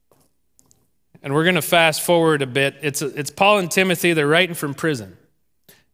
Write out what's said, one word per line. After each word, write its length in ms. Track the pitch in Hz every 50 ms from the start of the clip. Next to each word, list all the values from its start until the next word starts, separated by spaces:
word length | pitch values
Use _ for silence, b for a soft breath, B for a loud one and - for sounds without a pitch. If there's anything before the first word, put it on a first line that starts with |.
| _ _ _ _ _ _ _ _ _ _ _ _ _ _ _ _ _ _ _ _ _ _ _ -
and 120 | - 143 139
we're 100 | 156 160
gonna 160 | 180 185 160
fast 400 | - - 175 170 165 160 156 -
forward 400 | - - 175 170 165 160 156 139
a 60 | 139
bit. 300 | 131 123 139 139 139 139 -
It's, 220 | 156 147 135 -
it's 280 | 156 131 - 147 139 -
Paul 280 | - - 196 202 208 202
and 120 | 180 156
Timothy. 440 | - 196 190 190 175 - - 175 170
They're 120 | 156 147
writing 280 | 143 156 175 185 170 170
from 180 | - 160 143
prison, 460 | 135 - - 160 147 117 101 95 90 _ _ _ _ _ _ _ _ _ _ b b b b b